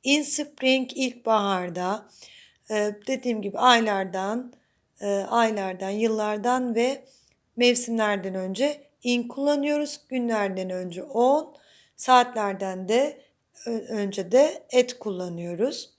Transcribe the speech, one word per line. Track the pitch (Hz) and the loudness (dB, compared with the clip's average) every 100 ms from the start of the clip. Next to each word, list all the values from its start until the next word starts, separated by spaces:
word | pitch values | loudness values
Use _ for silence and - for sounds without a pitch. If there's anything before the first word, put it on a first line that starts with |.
in | 254 294 | 4 2
spring, | 294 - 294 - 262 262 247 - | 2 -2 -2 -2 2 2 0 -4
ilkbaharda, | 254 247 - 220 202 185 180 170 180 214 - - - - - _ - | -4 -4 0 0 2 -2 -2 -4 -4 -4 -8 -20 -20 -20 -20 _ -6
e, | 214 208 208 - | -2 -2 -4 -6
dediğim | 214 247 220 | -4 -2 -4
gibi | 202 196 | -4 2
aylardan, | 247 233 226 196 190 185 190 233 254 - _ _ _ - | 6 6 4 -2 -2 -4 -4 -4 -8 -18 _ _ _ -8
e, | 202 | -4
aylardan, | 202 190 233 226 208 190 185 190 | -2 0 2 2 0 -4 -6 -6
yıllardan | 202 226 220 214 214 220 254 247 226 | 0 0 0 -2 -2 0 0 0 0
ve | 240 277 - _ _ _ _ - | 0 -2 -10 _ _ _ _ 4
mevsimlerden | 240 233 240 226 214 202 185 190 | 4 4 0 0 0 0 -4 -6
önce | 185 190 277 294 - _ | -6 0 0 -2 -16 _
in | 247 240 240 | -2 -2 -2
kullanıyoruz. | 269 285 294 285 294 294 - _ | -2 0 2 0 0 -2 -6 _
Günlerden | 262 240 220 202 190 185 | -4 -2 0 -2 -4 -6
önce | 185 185 175 | -6 -8 -10
on, | 294 226 247 294 311 - _ _ _ - | -6 2 4 4 0 -18 _ _ _ -6
saatlerden | - 254 247 233 202 190 190 185 185 | 4 6 6 -2 -4 -4 -6 -6 0
de | 226 285 - _ _ _ - - | 2 2 -4 _ _ _ -14 -8
ö-, | 226 - | -8 -6
önce | 220 202 196 180 | -4 -4 -4 2
de | 240 302 - - 247 | 4 4 2 0 2
at | 247 - | 2 -2
kullanıyoruz. | 214 185 180 170 175 175 240 320 - | -8 -6 -8 -8 -8 -4 -4 -4 -10